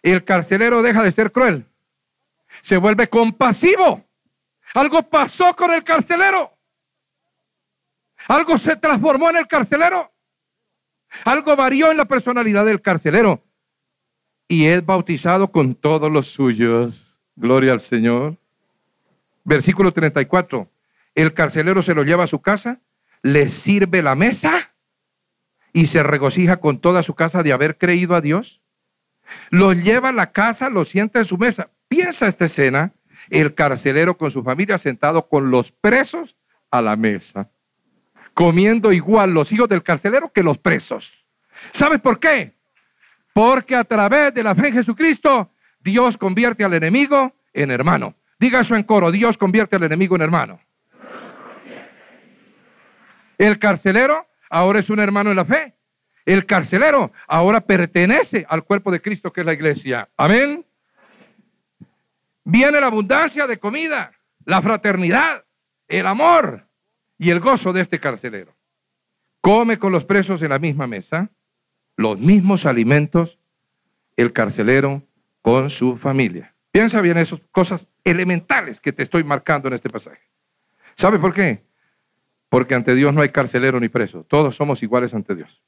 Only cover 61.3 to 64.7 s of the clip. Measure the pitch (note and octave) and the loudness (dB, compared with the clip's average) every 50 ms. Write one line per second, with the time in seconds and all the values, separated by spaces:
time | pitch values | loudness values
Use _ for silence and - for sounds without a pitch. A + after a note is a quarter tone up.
61.3 | _ _ _ _ _ _ _ _ _ _ - _ _ _ _ _ _ _ _ _ | _ _ _ _ _ _ _ _ _ _ -20 _ _ _ _ _ _ _ _ _
62.3 | _ _ _ - D#3+ A#3+ C4 C#4+ D4 D4 C#4 B3+ A3 G#3+ G#3 F#3+ C4+ D4 D#4+ D#4 | _ _ _ 0 2 4 4 4 2 2 0 0 0 -2 -2 0 0 0 0 -2
63.3 | - D4 D4 B3+ A3+ - - G#3 A#3 D4+ D#4+ D#4+ D4 B3 E3 B2+ _ _ _ _ | -2 -4 -4 -4 -6 -6 -6 -8 -6 -6 -6 -6 -6 -8 -8 -10 _ _ _ _
64.3 | _ _ _ - F3 F#3+ D#3+ G3+ | _ _ _ -2 -2 0 0 0